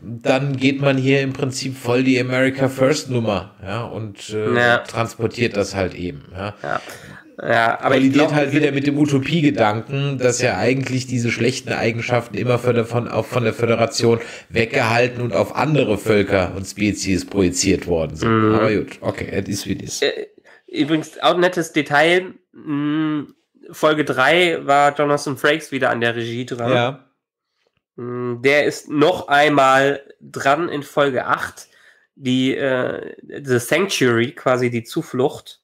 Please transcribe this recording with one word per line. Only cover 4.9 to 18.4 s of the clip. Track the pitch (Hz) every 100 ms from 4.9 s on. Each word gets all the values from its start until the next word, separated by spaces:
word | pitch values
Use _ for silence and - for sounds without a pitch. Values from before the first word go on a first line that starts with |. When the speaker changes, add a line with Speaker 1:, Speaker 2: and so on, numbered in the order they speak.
| 113 113 - 113 - 117 101
Speaker 1:
das | 95
halt | 98 92
eben, | - 87 73 -
ja. | 90 101 -
Speaker 2:
Ja. | 73 52 - - - - - -
Ja, | - 117 113 -
aber | 131
ich | 131
Speaker 1:
Kollidiert | 135 131 151
Speaker 2:
glaub, |
Speaker 1:
halt | 147 139
wieder | 147 147
mit | 139 139
dem | 139
Utopiegedanken, | 147 135 131 165 147 113 107 107 110 139 143 135
dass | 123 120
ja | 123 92
eigentlich | 110 135 131 131 123
diese | 123 117
schlechten | 110 113 131 -
Eigenschaften | 110 104 117 113 120 117 92
immer | 117 120
von | 123
der, | 117
von, | 110 120 117
auch | -
von | 110 120
der | 113
Föderation | 110 113 113 113 - 117 113 - - -
weggehalten | 104 117 135 117 117 123 120
und | 120
auf | 85 104 -
andere | 127 147 113 98
Völker | 110 104 98 98 87
und | 92 95
Spezies | - 104 95 95 90
projiziert | - - 92 87 98 90 -
worden | 82 78
sind. | 80 113
Speaker 2:
Mhm. | 110